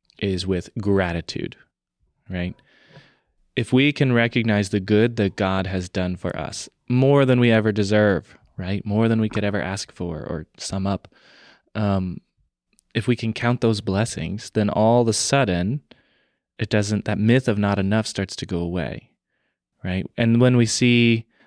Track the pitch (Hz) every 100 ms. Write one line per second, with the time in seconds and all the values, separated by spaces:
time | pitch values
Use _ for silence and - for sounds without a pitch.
0 | _ _ 101 92 92 92 - - 101 98
1 | 87 85 - - - - _ _ _ _
2 | _ _ - 92 90 - _ _ _ -
3 | - _ _ _ _ - 117 127 143 139
4 | 139 120 117 123 113 104 98 104 95 107
5 | 117 117 98 - 95 95 92 95 90 95
6 | 90 90 92 - 76 - - _ - 127
7 | 135 143 131 123 120 110 107 104 98 107
8 | 104 87 - - _ - 92 101 101 104
9 | 113 113 110 107 101 101 90 98 - -
10 | 87 78 - 82 80 - - 98 95 95
11 | - _ _ _ - _ _ - 104 98
12 | 92 82 - _ _ _ _ _ _ 113
13 | 127 120 113 107 120 127 117 104 104 95
14 | 117 - 80 101 - 107 104 - 110 120
15 | 113 107 - 139 113 87 92 143 - _
16 | _ _ _ _ _ - 110 107 101 104
17 | - 104 110 127 127 104 101 98 95 110
18 | 104 - 95 - - 85 85 90 65 -
19 | - _ _ _ _ _ _ _ 92 92
20 | - - 113 117 123 123 113 - 123 120
21 | 117 113 - _